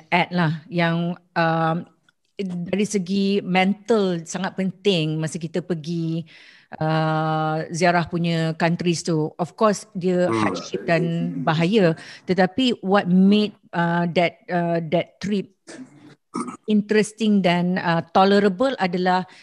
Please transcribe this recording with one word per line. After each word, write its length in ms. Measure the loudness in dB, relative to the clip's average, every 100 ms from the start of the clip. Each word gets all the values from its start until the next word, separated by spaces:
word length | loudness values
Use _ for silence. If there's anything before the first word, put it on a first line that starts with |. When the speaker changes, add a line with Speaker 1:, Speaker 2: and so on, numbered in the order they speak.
| -2
Speaker 1:
Ed 200 | -2 0
lah, 300 | 0 0 -2 -6
yang, 500 | -2 0 0 -4 -6 _
um, 440 | -2 0 0 0 -2 -6 _ _ _ _ -10
dari 460 | -8 -6 -4 -2
segi 560 | -2 -2 -2 -2 0 -2
mental 800 | 0 2 2 0 0 0 2 -2
sangat 300 | -6 -6 -6
penting 600 | -4 -6 -2 0 2 0 -2
masa 240 | -4 -6
kita 240 | -6 -6
pergi, 560 | -4 -6 -4 -4 -4 -4 -8 -20 -20 -20 _ -6
uh, 840 | -2 0 0 0 0 -2 -2 -4 -4
ziarah 340 | 0 2 2 0
punya 460 | -2 -2 0 -2
countries 460 | 0 0 0 0 -2
tu. 300 | 0 -2 -2
Of 220 | -4 -8 0
course, 320 | 0 0 -6
dia 360 | -4 -2 0 2
Speaker 2:
Hmm. 80 | 0
Speaker 1:
hardship 460 | 0 -2 -8 -8
dan 180 | 0 0 0 -2 -4 -2
bahaya. 580 | -2 0 2 4 2 0 -8 -16
Tetapi 520 | -4 2 2 2 0 0
what 260 | 0 0 4
made, 480 | 4 6 4 2 -6 -8
uh, 320 | -2 0 0 0
that, 340 | 0 0 -2 -6
uh, 360 | -2 0 -2
that 320 | -2 -2 -4 -8
trip 380 | -4 -4 -6 _ -20 -20 -20 -20 -20 -20 _ -10 -10 -10 0
interesting 720 | 0 2 2 0 -2 0 2
dan, 400 | 2 2 0 -2
uh, 240 | 0 -2 0
tolerable 680 | 4 6 6 4 2 -2 0
adalah 480 | -2 0 0 0 -2 -14